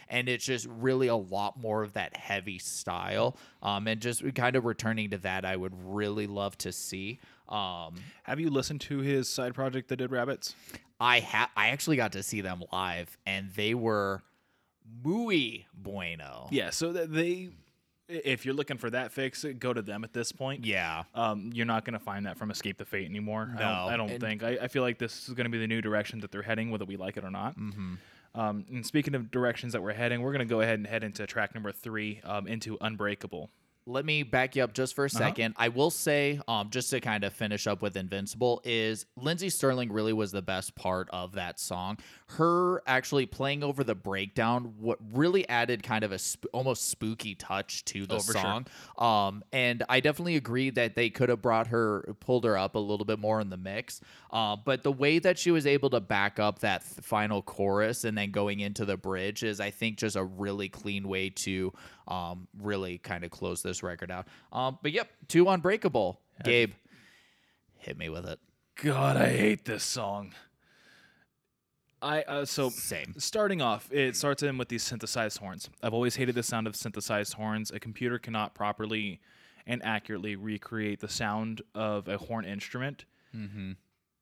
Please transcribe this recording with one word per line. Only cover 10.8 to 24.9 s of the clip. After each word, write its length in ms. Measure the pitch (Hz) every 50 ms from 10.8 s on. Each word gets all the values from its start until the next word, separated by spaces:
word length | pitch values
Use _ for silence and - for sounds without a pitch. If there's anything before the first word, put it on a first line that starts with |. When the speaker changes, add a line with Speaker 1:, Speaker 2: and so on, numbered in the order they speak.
| - _ _ -
Speaker 1:
I 200 | 113 123 123 120
ha-, 320 | 113 - - 107 120 - -
I 140 | 104 104 113
actually 260 | 131 143 - - 156
got 160 | 127 117 104 92
to 100 | 101 98
see 200 | - - 104 98
them 200 | 92 90 87 87 - -
live, 460 | 90 92 92 87 87 87 - - - _
and 240 | - 95 98 98 98 92
they 180 | 101 104 107 117
were 480 | 123 113 113 107 104 101 98 98 98 - _ _ _ _ _ _ _ _ _ _ _ _ 110 113 120 123
muy 640 | 151 185 226 240 226 196 160 135 113 113 113 95 - -
bueno. 760 | - 98 98 101 98 90 85 85 82 76 69 65 58 64 67
Speaker 2:
Yeah, 200 | - 135 98 85
so 220 | - - 160 170 170
th-, 160 | 180 165 160
they, 400 | 156 160 165 170 180 185 185 180 - - - _ _ _ _ _ _ _ _ -
i-, 120 | 170 165 -
if 200 | 143 131 117 -
you're 100 | 131 135
looking 240 | 143 143 - 143 117
for 120 | - 117
that 220 | 113 123 127 123 -
fix, 320 | - 135 131 - - - 151 135 123
go 140 | 127 127 123
to 100 | 117 104
them 220 | 95 104 104 113
at 80 | 113 -
this 200 | 120 117 - -
point. 320 | - 131 135 139 135 117
Speaker 1:
Yeah. 400 | 110 101 95 87 82 80 80 82 - -
Speaker 2:
Um, 360 | 110 117 113 107 104 95 117 117
you're 140 | 117 117
not 180 | 117 117 110 -
gonna 140 | - 117 104
find 280 | - - 98 101 101
that 100 | 98 90 -
from 120 | 113 107
Escape 280 | 98 - - 101 98 -
the 60 | 98
Fate 240 | - - 98 95 78
anymore. 420 | 92 104 104 107 107 110 110 120 120
I 40 | 113
don't, 120 | 110 101 92
Speaker 1:
No, 120 | 92 92 110
Speaker 2:
I 80 | 120
don't 140 | 117 110 104
Speaker 1:
and 100 | 120 120
Speaker 2:
think. 220 | 120 110 107 107 113
I, 160 | 113 123 127 120
I 60 | 123
feel 140 | - 139 127
like 160 | 123